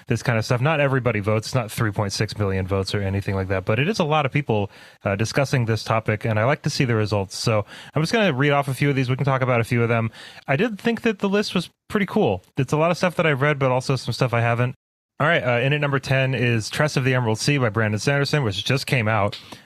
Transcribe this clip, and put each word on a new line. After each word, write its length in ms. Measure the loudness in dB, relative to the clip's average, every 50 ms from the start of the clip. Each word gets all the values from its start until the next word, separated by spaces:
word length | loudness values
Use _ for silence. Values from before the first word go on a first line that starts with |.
| -4
this 140 | -2 -2 0 0
kind 140 | 0 0
of 60 | 0 0
stuff. 140 | 0 0 0
Not 180 | 2 2 2 2
everybody 380 | 2 2 2 0 0 0 0 0
votes, 340 | 0 0 0 0 0 -2 -4
not 180 | -4 -4 -4
three 200 | -4 -2 -2 -2
point 200 | 0 -2 -2 -2
six 240 | -2 -2 -4 -4 -2 -2
million 260 | -2 0 0 -2 -2
votes 300 | 0 -2 -2 -2 -2 -4
or 80 | -2 -2
anything 320 | -2 -2 -2 -2 -2 -4
like 140 | -4 -2 -2
that, 160 | -2 -2 0
but 120 | 0 0
it 100 | 0 0
is 120 | 0 0 -2
a 40 | 0
lot 220 | 0 0 0 0
of 60 | 0
people, 400 | 0 -2 0 0 0 0 0 -2 -6 -14 -20 -20 -20 _ -2
uh, 100 | -2 0
discussing 500 | 0 -2 -2 0 0 0 2 0 0 2
this 180 | 0 0 -2 0
topic, 420 | 0 -2 0 0 0 -2 -2 -2
and 140 | -2 0 2
I 60 | 2
like 180 | 2 0 0 -2
to 80 | -4
see 140 | -2 0 0
the 100 | 0 2
results. 420 | 0 0 0 0 -2 -2 -4 -8
So 280 | -4 -2 0 0 0 -2 -4 -12 -20 -20 -6 -4
I'm 80 | -2
just 100 | -2 0
gonna 220 | 0 2 2 2 2
read 160 | 2 2 2
off 160 | 2 2 0
a 60 | -2 -2
few 160 | 0 0 2
of 60 | 2
these. 160 | 2 0 0
We 40 | 0
can 120 | 0 0
talk 140 | 0 0 2
about 180 | 2 2 2 2
a 60 | 2
few 180 | 2 2 2 2
of 60 | 2
them. 200 | 2 0 0 -2 -4 -10 -16 -20 -20 -14 -4
I 80 | -2 0
did 240 | 0 0 -2 -2 -2
think 220 | -2 -2 -2 0
that 180 | -2 -2 -2 0
the 80 | -2
list 260 | 0 0 0 0 0 -2
was 160 | -4 -4 -4 -12 _ _ -6
pretty 160 | -2 -2 -2
cool. 360 | 0 0 2 2 2 0 -2 -6 _ _
It's 160 | -4 -2 0
a 60 | 0
lot 140 | 2 2 0
of 60 | 0
stuff 180 | 0 0 0 0
that 80 | 0 2
I've 160 | 2 2 2
read, 180 | 2 0 2 2
but 120 | 0 2
also 260 | 2 0 0 0 -2
some 160 | -2 -2 -6 -2
stuff 200 | -2 0 0 2
I 60 | 2
haven't. 340 | 2 2 2 2 0 -2 -4 -8 _ _ _ _ _ _ _ -2
All 80 | 0
right, 160 | 2 2 2 2
uh, 160 | 2 0 2 2
in 80 | 2 2
at 80 | 2
number 180 | 0 0 0 -2
ten 340 | 0 0 0 2 2 0 0
is 360 | 0 2 2 2 0 0 -2
Tress 260 | 0 0 0 0 0
of 60 | 0 2
the 80 | 2 2
Emerald 220 | 2 2 0 0 0
Sea 180 | 2 2 2
by 100 | 2 2 2
Brandon 300 | 2 0 0 0 0 0
Sanderson, 440 | 0 0 2 2 0 0 0 0 0
which 200 | 0 -2 -2 -2
just 200 | -2 -2 -2 0
came 220 | -2 -2 0 2
out, 320 | 2 2 2 0 0 -2 -8 -14 -20 -20 -20 -8